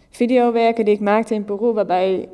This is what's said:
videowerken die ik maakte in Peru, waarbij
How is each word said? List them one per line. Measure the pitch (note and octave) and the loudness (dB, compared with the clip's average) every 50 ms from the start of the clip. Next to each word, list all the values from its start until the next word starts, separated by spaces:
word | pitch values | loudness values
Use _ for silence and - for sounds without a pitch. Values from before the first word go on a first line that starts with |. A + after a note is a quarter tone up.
| _ _ | _ _
videowerken | - - B3 A#3 B3+ B3 A#3+ A#3+ A#3 A#3 A#3 A3+ A#3 A#3 A3 | -4 -2 0 2 2 4 2 2 2 2 2 2 2 0 0
die | G#3 G#3 | 0 0
ik | G#3 | 0
maakte | G#3 G3+ G3+ A3 A3+ - A3+ | 0 0 0 0 0 -2 -4
in | G#3+ G3+ | -6 -6
Peru, | G#3 G3+ G3 A3 A#3+ A3+ | -6 -6 -2 -2 -2 0
waarbij | G#3+ G3 - F3 F#3 F#3 F#3+ F#3+ F3+ - - | -2 -2 -2 0 0 0 0 -2 -2 -6 -8